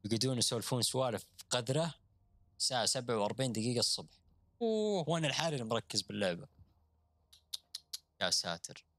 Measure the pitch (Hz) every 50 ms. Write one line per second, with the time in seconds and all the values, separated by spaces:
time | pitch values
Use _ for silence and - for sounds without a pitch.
0 | 101 101 113 107 123 131 131 120 110 - 131 113 98 - 135 123 110 - - 131
1 | 131 127 110 95 - - _ - - _ - 123 117 117 131 151 165 165 - _
2 | _ _ _ _ _ _ _ - - _ _ - - - 131 120 107 - - 135
3 | 120 120 120 107 101 104 110 - 135 127 107 113 110 123 123 120 110 - - -
4 | - - - _ _ _ _ _ _ _ _ _ 233 226 220 214 214 214 208 185
5 | 156 143 170 165 160 139 131 - 156 165 151 131 117 110 117 113 - _ - 104
6 | - - 104 104 101 92 87 87 85 - _ - - _ _ _ _ _ _ _
7 | _ _ _ _ _ _ - - _ _ - - _ _ - - _ _ - -
8 | _ _ _ _ 92 90 - - - 92 85 85 - - - - _ _ _